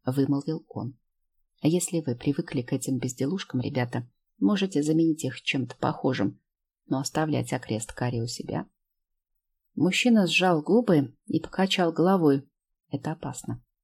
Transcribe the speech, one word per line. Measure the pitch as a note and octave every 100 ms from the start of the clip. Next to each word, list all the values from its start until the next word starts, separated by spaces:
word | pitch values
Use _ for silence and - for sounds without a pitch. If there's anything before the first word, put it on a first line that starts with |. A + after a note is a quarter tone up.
| -
вымолвил | C3+ C3+ C#3 D#3 D#3+ -
он. | - A#2 - _ _ _ _ _ _
"Если | D3 F3 - E3
вы | D#3
привыкли | A#2+ D3 C#3 - C#3
к | A#2+
этим | C3 - C3
безделушкам, | B2+ - C3+ F#3+ - B2+
ребята, | A#2+ C3 A#2+ - - _ _ -
можете | G3 G3+ F#3+ D3
заменить | D3+ D#3+ E3 D#3
их | C3 -
чем-то | - C#3 A#2+ -
похожим, | C3+ - C3+ B2+ G2+ - _ _ _ _ -
но | C3
оставлять | C#3+ - D#3+ C3+ A#2+
окрест | B2 - A2 -
карри | - B2 A#2+
у | A2+
себя". | - - D3+ - _ _ _ _ _ _ _ _ _ _
Мужчина | - E3+ - B3 A3 F3
сжал | E3 F#3 D#3+
губы | D3+ G#3+ A#3 D#3+ C3+ _ -
и | D#3
покачал | - - F#3+ F#3+ E3+
головой. | E3 F3 F#3+ D#3 C#3 - _ _ _ -
"Это | B2+ D3+
опасно. | E3 C3+ - - A#2 _ _